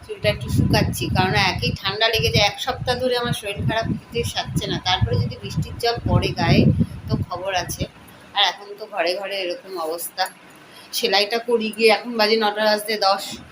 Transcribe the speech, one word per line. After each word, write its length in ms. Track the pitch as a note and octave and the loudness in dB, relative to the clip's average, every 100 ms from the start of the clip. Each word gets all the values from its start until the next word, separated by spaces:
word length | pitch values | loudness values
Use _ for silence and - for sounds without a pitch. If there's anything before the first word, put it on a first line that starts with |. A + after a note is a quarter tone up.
চুলটা 220 | - G3+ G#3+ | -14 -2 0
একটু 120 | G#3 - | 0 0
শুকাচ্ছি, 480 | - - A3 G3+ - - | 0 4 2 2 -2 0
কারণ 180 | F#3+ F#3 G#3 F#3+ | 2 2 4 2
একেই 200 | F3 - - | 2 -4 -4
ঠান্ডা 260 | G3 G3+ A3+ | -4 0 2
লেগে 160 | A3+ A3+ | 2 2
যায়। 120 | A3 G3+ | 4 2
এক 60 | - | 0
সপ্তাহ 300 | C4 B3+ - B3 | -6 -4 -2 0
ধরে 140 | B3+ B3 | 0 0
আমার 140 | A#3+ - | -2 -4
শরীর 200 | G3+ G3+ - | -6 -4 -2
খারাপ, 180 | A3+ A3+ | -2 -2
কিছুতেই 340 | G#3+ - A#3 A#3+ | -6 -4 -4 -2
সারছে 320 | - - - G3+ | -4 -4 -6 -4
না, 60 | E3+ F3+ | -2 0
তারপরে 280 | F#3+ A3 B3 | 0 2 0
যদি 120 | G#3+ B3 | -2 -6
বৃষ্টির 320 | G3 D#3+ - - | -6 -6 -6 -2
জল 140 | A#3 A3+ - | -2 -2 0
পড়ে 200 | F3 F#3+ F3+ | 2 2 0
গায়ে, 220 | E3+ G3 A#3 - - - - | 4 6 6 4 0 -4 -4
তো 60 | - - | -4 -4
খবর 240 | F3 F#3+ F#3 | -6 -2 -2
আছে। 200 | E3+ - F#3 - - - - | -4 -6 -8 -10 -20 -20 -8
আর 80 | G3 F#3+ | 0 0
এখন 160 | - G3+ G#3 | 0 -14 -14
তো 40 | G#3 | -8
ঘরে 180 | G3+ E3+ F3+ | -2 -2 -2
ঘরে 160 | F#3+ G3 | -4 -6
এরকম 280 | F3+ F3 F#3+ F#3 D#3+ | -6 -6 -10 -6 -6
অবস্থা। 360 | E3+ - - F#3 - - - - - - - | -6 -8 -4 -6 -6 -20 -20 -20 -20 -8 -2
সেলাইটা 400 | A3 G3 G#3 A#3 A3+ | 2 2 2 -2 0
করি 180 | A#3 A3 | 0 0
গিয়ে, 140 | G#3+ A3 G3+ | 4 4 4
এখন 140 | B3 A#3 | 0 0
বাজে 180 | G#3 A3+ | 2 4
নটা 200 | G#3 G#3 G#3+ | 2 2 2
বাজতে 260 | G#3+ A3 G#3+ G3 | 2 -2 0 2
দশ 160 | G3 - - - | 2 -2 -12 -16